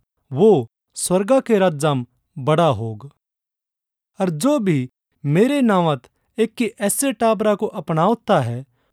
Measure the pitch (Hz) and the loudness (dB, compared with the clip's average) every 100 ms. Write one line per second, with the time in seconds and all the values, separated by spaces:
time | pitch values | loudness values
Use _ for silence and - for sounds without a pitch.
0 | _ _ - 131 220 175 113 _ _ - | _ _ -10 2 4 4 0 _ _ -10
1 | - 180 202 262 - 214 185 147 156 135 | -2 -2 2 0 2 2 2 0 -2 -2
2 | 120 _ _ - 131 160 165 104 113 107 | -6 _ _ -6 0 2 2 0 -6 -12
3 | 139 _ _ _ _ _ _ _ _ _ | -16 _ _ _ _ _ _ _ _ _
4 | _ - 190 151 254 294 190 147 127 _ | _ -6 -4 -2 0 0 0 -2 -2 _
5 | _ _ 143 156 247 285 240 190 165 143 | _ _ -2 2 2 2 2 2 0 -2
6 | - _ _ - 220 - 233 - 202 - | -8 _ _ -4 -4 -2 -6 -4 -4 -2
7 | 277 - 226 208 214 208 208 208 170 160 | -4 -2 -2 0 0 -2 -4 -8 -4 0
8 | 180 233 - 180 117 120 135 _ _ | 0 0 0 0 0 -6 -12 _ _